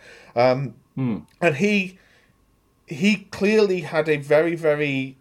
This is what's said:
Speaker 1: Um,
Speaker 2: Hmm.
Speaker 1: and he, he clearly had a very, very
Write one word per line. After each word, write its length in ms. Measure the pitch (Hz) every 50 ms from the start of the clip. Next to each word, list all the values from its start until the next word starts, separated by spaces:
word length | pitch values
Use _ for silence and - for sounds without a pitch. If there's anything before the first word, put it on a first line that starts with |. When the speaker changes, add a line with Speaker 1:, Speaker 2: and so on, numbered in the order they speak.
| - - - - - - -
Speaker 1:
Um, 380 | 120 120 127 127 131 139 123 - - _ _ _
Speaker 2:
Hmm. 220 | - 135 123 110 - - - _ _
Speaker 1:
and 180 | - 170 151 135
he, 420 | 185 208 208 202 190 180 185 - _ _ _ _ _ _ _ _ _ _ _ _ _ _ _ _ _ -
he 400 | 170 127 196 208 214 - - -
clearly 520 | - - 202 202 214 220 220 196 190 180
had 280 | 156 143 - 160 151 160
a 80 | 151 147
very, 380 | 143 139 151 147 160 170 170
very 600 | 165 165 156 147 147 151 147 139 135 131 135 135 -